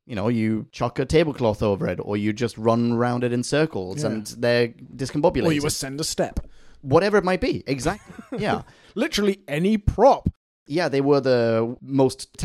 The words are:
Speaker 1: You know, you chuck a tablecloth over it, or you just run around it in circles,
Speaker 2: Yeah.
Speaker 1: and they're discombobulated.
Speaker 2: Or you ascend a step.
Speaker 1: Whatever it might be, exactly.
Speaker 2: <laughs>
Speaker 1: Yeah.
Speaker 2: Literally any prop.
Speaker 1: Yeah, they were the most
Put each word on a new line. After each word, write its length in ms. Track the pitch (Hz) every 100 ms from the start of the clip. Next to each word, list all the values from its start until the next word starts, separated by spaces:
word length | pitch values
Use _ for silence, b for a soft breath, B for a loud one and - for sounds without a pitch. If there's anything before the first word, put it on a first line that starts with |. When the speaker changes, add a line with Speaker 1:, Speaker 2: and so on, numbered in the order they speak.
| -
Speaker 1:
You 80 | 110
know, 120 | 107
you 400 | 117 110 110 -
chuck 280 | - 120 -
a 60 | 131
tablecloth 580 | 156 160 127 117 104
over 240 | 110 95 -
it, 120 | 90
or 160 | - 104
you 160 | 104
just 240 | 107 117 -
run 320 | 110 117 117
around 320 | 117 123 123
it 100 | 123
in 80 | 120
circles, 640 | 123 143 160 110 90 117
Speaker 2:
Yeah. 60 | 113
Speaker 1:
and 160 | 110 107 117
they're 300 | 120 120 120
discombobulated. 760 | - - 127 131 147 170 185 175
Speaker 2:
Or 40 |
you 120 | 151 147
ascend 340 | - 135 139
a 40 |
step. 360 | 160 - 151 - - b b b
Speaker 1:
Whatever 360 | 143 156 202 202
it 60 |
might 180 | 185 185
be, 220 | 254 - -
exactly. 480 | 139 123 208 - - -
Speaker 2:
<laughs> 80 | 226
Speaker 1:
Yeah. 220 | 202 92 - b b
Speaker 2:
Literally 460 | b 311 202 208 196 -
any 300 | 147 190 220
prop. 500 | - - 254 - - - _ _ -
Speaker 1:
Yeah, 220 | 151 165
they 120 | 139
were 200 | 139 143
the 540 | 131 123 117 113 117 127
most 540 | 131 135 131 - - -